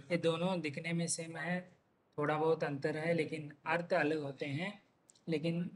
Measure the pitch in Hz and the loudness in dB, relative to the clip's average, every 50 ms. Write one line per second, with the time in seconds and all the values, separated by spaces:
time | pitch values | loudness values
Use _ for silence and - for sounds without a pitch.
0 | - - 175 170 165 165 165 165 175 190 185 175 156 151 139 165 160 165 170 170 | -6 -2 0 2 2 2 2 2 2 2 2 0 -2 -4 -4 -4 -4 -2 0 0
1 | 170 165 - 170 165 165 165 160 160 170 180 180 180 - - _ _ _ _ _ | 0 0 -2 -4 -6 -8 -8 -6 -4 -2 -2 -2 -4 -8 -18 _ _ _ _ _
2 | _ _ - 151 147 147 151 151 156 160 160 160 165 147 143 139 151 156 151 156 | _ _ -4 -2 0 2 2 4 4 4 4 2 2 -2 -2 -2 -2 -2 -2 0
3 | 156 170 170 160 147 151 156 151 151 147 - - - 160 160 175 170 - 185 170 | 2 2 2 2 2 -2 -4 -6 -8 -10 -12 -8 -2 0 0 0 2 2 2 4
4 | 151 151 160 156 143 139 131 - 151 143 135 156 185 208 208 - _ _ _ _ | 4 4 2 0 -2 -4 -6 -6 -4 -4 -2 -2 -2 -4 -6 -10 _ _ _ _
5 | _ _ - _ - 170 165 147 156 170 170 175 175 - - | _ _ -20 _ -4 -2 -2 0 0 0 0 0 -2 -4 -6